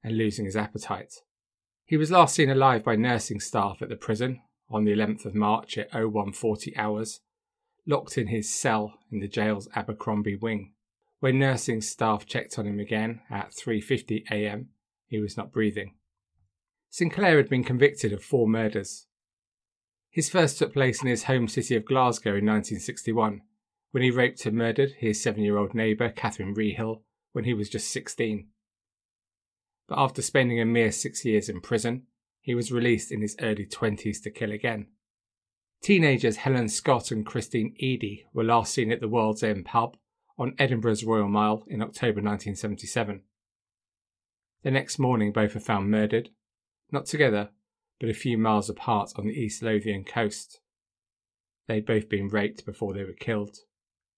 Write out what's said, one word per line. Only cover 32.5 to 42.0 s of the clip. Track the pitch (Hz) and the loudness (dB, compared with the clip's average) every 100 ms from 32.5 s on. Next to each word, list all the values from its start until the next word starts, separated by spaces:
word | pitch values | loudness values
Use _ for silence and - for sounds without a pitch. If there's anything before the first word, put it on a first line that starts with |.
| 120 | -2
was | 117 | 0
released | 120 120 110 - | 2 4 2 0
in | 110 | -4
his | 104 - | -4 -2
early | 113 107 95 | -2 -2 -6
twenties | - 110 101 107 101 | -4 -2 -2 -4 -6
to | 107 | -8
kill | - 107 | -6 -6
again. | 107 123 110 101 _ _ _ _ _ _ _ _ _ | -4 -4 -4 -8 _ _ _ _ _ _ _ _ _
Teenagers | - 196 151 127 127 107 | 4 6 6 4 2 2
Helen | 135 127 110 | 2 2 2
Scott | - - 123 - | -2 2 2 0
and | 110 | -6
Christine | 107 123 - 120 107 - | -4 -6 -4 -2 -2 -2
Eady | 131 123 104 104 - | -4 -2 -4 -10 -8
were | 113 | -2
last | 113 117 95 | 2 2 2
seen | - 110 | -2 -2
at | 117 | -2
the | 110 | -2
World's | 117 110 107 | 0 0 0
End | 110 98 90 | -2 -2 -2
pub | 117 120 - _ _ _ - | -2 -2 -4 _ _ _ -6
on | 123 - | -4 0
Edinburgh's | 135 117 113 110 | 0 2 0 0
Royal | 113 110 101 | 2 2 2
Mile | 104 107 110 - | 2 2 0 -4
in | 107 | -6
October | 110 - | -6 -2